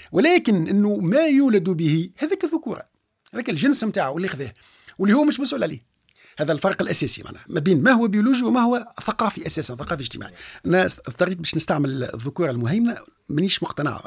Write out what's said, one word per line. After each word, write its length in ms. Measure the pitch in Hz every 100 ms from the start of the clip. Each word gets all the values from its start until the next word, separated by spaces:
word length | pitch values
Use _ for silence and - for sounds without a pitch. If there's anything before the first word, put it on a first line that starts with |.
| -
ولكن 560 | - 302 349 - 196 160
إنه 280 | 196 208 208
ما 300 | 170 269 320
يولد 440 | 269 269 208 175
به، 400 | 165 160 160 175 -
هذاك 280 | 302 381 311
ذكورة، 380 | 320 247 - - _ _ _ -
هذاك 160 | 233 240
الجنس 340 | 160 269 269
متاعه 340 | 220 196 139 151
اللي 100 | 185
خذاه، 260 | 131 123 - _ _ - -
واللي 180 | 196 254
هو 80 |
مش 160 | 302 -
مسؤول 240 | 277 277
عليه. 260 | 165 135 _ _ _ _ _ -
هذا 120 | 151
الفرق 300 | 151 190 196
الأساسي 420 | 175 - 135 -
معناها 220 | - - -
ما 120 | 160
بين 240 | 151 165
ما 80 | 202
هو 160 | 240 233
بيولوجي 360 | 208 226 254
وما 160 | 233 247
هو 320 | 233 247 233 -
ثقافي 460 | - 208 202 - 156
أساسًا، 280 | - 135 123
ثقافي 260 | 143 151
اجتماعي. 320 | 123 107 - - - - -
أنا 200 | 180 185
اضطريت 520 | - - - 180 180
باش 180 | 160 160
نستعمل 480 | - 151 139 123
الذكورة 480 | 123 113 127 - 160
المهيمنة، 460 | 123 117 208 233 - - _ -
مانيش 340 | 139 190 -
مقتنع. 380 | 170 - 143 101